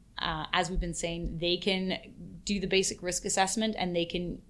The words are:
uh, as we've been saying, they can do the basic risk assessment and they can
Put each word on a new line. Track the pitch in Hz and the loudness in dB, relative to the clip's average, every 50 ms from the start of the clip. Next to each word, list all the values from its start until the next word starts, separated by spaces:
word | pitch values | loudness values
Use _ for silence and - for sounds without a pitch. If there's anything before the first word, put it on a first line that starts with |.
| - - - - | -20 -16 -8 -4
uh, | - - 160 156 156 - | -2 -2 -2 -2 -2 0
as | - 180 180 165 | 2 2 2 2
we've | 185 180 | 2 0
been | 180 175 165 | 0 0 -2
saying, | - - 170 170 170 170 - - 165 | -2 -2 -2 -2 -2 -4 -4 -2 0
they | 175 175 175 | 0 2 2
can | 185 180 208 190 185 190 185 175 - - - - - - - - - - | 2 2 2 2 2 2 0 -2 -2 -4 -10 -16 -16 -14 -14 -14 -8 -4
do | - 202 202 | -2 -2 0
the | 190 175 | 2 4
basic | 190 190 190 190 - - | 4 4 4 4 0 -4
risk | - 180 175 - - | -4 -2 -2 -2 -2
assessment | 196 - 196 190 185 - 226 220 220 214 - | 0 2 4 4 2 2 0 0 0 0 0
and | 180 180 175 | 0 0 2
they | 170 170 | 2 0
can | 170 - 180 180 170 - - - | 0 0 -2 -2 -4 -6 -8 -10